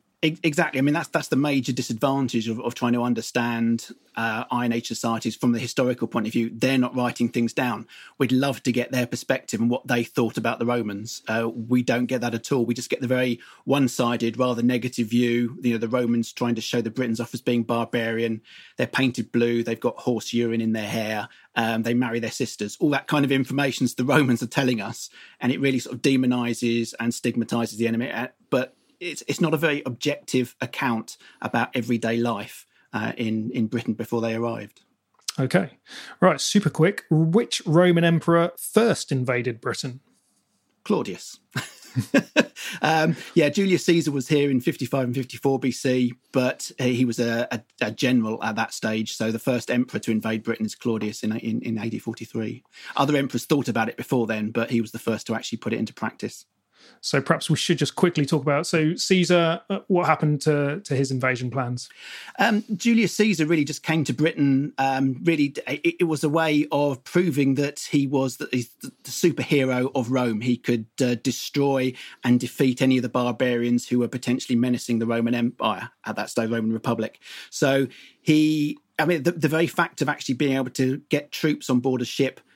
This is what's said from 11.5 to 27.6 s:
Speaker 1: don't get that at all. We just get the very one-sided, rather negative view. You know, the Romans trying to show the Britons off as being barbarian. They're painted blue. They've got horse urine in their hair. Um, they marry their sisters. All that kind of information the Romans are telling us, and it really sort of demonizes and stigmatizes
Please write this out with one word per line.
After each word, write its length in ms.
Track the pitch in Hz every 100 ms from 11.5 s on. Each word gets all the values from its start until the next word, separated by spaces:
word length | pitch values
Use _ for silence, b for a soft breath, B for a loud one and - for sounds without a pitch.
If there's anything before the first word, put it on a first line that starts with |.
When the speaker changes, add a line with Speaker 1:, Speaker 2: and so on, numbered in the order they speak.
| 117 113 123
Speaker 1:
don't 240 | 123 120 120
get 140 | 127
that 120 | 117
at 180 | 120 -
all. 140 | 135 117
We 80 |
just 160 | 117 -
get 100 | -
the 60 | 123
very 340 | 127 127 117 B B -
one-sided, 760 | 139 127 - 120 117 113 110
rather 240 | 127 117
negative 420 | 120 123 123 - 110
view. 540 | 120 120 120 120 143
You 120 | 123
know, 40 | 113
the 100 | 113
Romans 460 | 123 117 117 113
trying 220 | - 120 110
to 60 |
show 200 | - 120
the 80 | 113
Britons 300 | 131 123 113
off 160 | 113 120
as 60 |
being 200 | - 120
barbarian. 800 | 113 117 113 120 113 113 113 113 B B B B
They're 100 | 123
painted 440 | - 131 123 107
blue. 300 | 117 120 117
They've 180 | 117 113
got 180 | 120 -
horse 360 | 127 113 -
urine 280 | 120 117 113
in 120 | 113
their 160 | 110 104
hair. 400 | 113 107 107 104 b b 120
Um, 280 | 113 113
they 100 | 113
marry 260 | 117 123 117
their 120 | 110
sisters. 440 | - 120 - 104 -
All 100 | 151
that 160 | 139 -
kind 180 | 151
of 80 | 135
information 560 | 135 127 139 139 - 127 -
the 80 |
Romans 380 | 131 156 131 117
are 60 | 120
telling 340 | - 131 113
us, 300 | 101 - - B B B
and 120 | 123
it 80 | -
really 180 | 135 131
sort 160 | -
of 80 | 123
demonizes 960 | 139 135 127 123 120 113 117 117 117 -
and 140 | 117
stigmatizes 640 | - 123 113 113 117